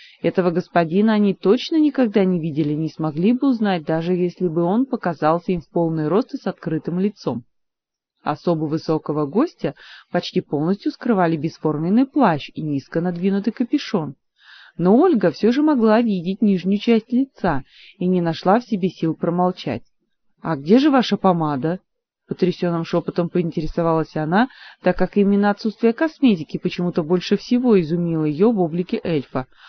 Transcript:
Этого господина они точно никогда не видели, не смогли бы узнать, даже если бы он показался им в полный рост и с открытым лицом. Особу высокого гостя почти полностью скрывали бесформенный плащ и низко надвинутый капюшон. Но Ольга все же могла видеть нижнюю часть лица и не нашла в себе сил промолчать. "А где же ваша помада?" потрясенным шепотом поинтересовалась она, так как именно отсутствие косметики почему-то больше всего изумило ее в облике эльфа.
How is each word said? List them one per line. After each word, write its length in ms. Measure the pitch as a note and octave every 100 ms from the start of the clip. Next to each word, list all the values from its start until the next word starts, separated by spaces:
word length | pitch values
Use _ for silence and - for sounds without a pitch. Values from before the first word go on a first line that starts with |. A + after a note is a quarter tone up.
| - _
Этого 260 | E3 E3+ F3+
господина 640 | E3+ - F3 E3 F3+ A3
они 220 | G#3+ G3+ F#3
точно 440 | F#3 B3 - D#4+
никогда 460 | D4+ C#4 B3 G3+ F#3+
не 140 | F3+
видели, 340 | D#3+ C#3+ D3
не 160 | D3+ D#3+
смогли 440 | - D#3 D3 F#3+
бы 160 | B3 C#4
узнать, 360 | A#3 G#3 F3+ D3
даже 280 | D#3+ E3
если 340 | F3+ F3+ - F3+
бы 160 | D#3+
он 240 | E3+ G#3+ C4+
показался 640 | A3+ F3+ E3+ D3+ E3+ -
им 100 | F3+
в 80 | -
полный 380 | E3+ E3 D#3+ D3+
рост 260 | F#3 B3
и 40 | C4+
с 100 | G3+
открытым 520 | - E3+ D#3 - F3
лицом. 440 | G3+ - - B2 - _ _ _ _ _ _ _
Особу 420 | - - - E3 D#3
высокого 640 | D#3 - D#3 - D3+ D3
гостя 480 | F3+ E4+ - D3+ - - - -
почти 300 | F3 - F3
полностью 500 | - C#3+ D#3+ G3+ D#4
скрывали 460 | - A#3+ G3+ E3+ E3
бесформенный 680 | D3+ - D#3 D3+ E3 G#3+ C#4
плащ 420 | D4+ A3+ D3+ - -
и 60 |
низко 380 | D#3 C#3+ - E3
надвинутый 540 | F3 E3+ F#3+ G3 G3+
капюшон. 640 | - B3 D4 - G3 D3 C#3 _ _ _ - - -
Но 200 | F3 A3+
Ольга 320 | F#4 C4 F3+
все 200 | - G#3
же 100 | B3
могла 400 | D4+ C#4+ A3 G#3+
видеть 400 | A#3+ F#3+ E3 F#3+
нижнюю 380 | G#3 F#3+ F#3 G3+
часть 320 | - A3+ -
лица 520 | A#3+ C4+ _ F#3+ C3+ - _ - -
и 100 | F3+
не 140 | F#3
нашла 380 | E3+ D#3+ F3+ G#3+
в 40 |
себе 260 | A#3+ G#3 F3+
сил 260 | - E3 D3+
промолчать. 680 | F3 F3 F3+ F3+ - A#2 - _ _ _ _ _
"А 140 | - D3+
где 240 | D3 A#3
же 100 | D4+
ваша 280 | C4 A3 G3+
помада?" 600 | F#3+ E3+ D#3 C#3+ D#3 F#3 _ _ _ _ -
потрясенным 560 | - F3+ F3 F3 E3+
шепотом 460 | - F3 - - F3
поинтересовалась 880 | F3 F3 D#3+ D#3 - E3 D#3+ D#3 D#3+
она, 340 | D#3 F#3 B3+ - - -
так 160 | - F3+
как 200 | F#3 G#3+
именно 340 | G3 G3+ G3+
отсутствие 420 | G3+ A3 - A3+
косметики 640 | A3+ D#4+ - C4+ F#3 D#3 -
почему-то 460 | F3+ - F3 E3+
больше 340 | D3+ F3+ - G3+
всего 420 | - B3 B3 G3+
изумило 460 | D3+ F3 E3+ D#3+ D3+
ее 260 | D3 G#3+
в 80 | A3
облике 400 | E3+ E3+ F3+ A#3
эльфа. 420 | - D#3+ - - D#3+ _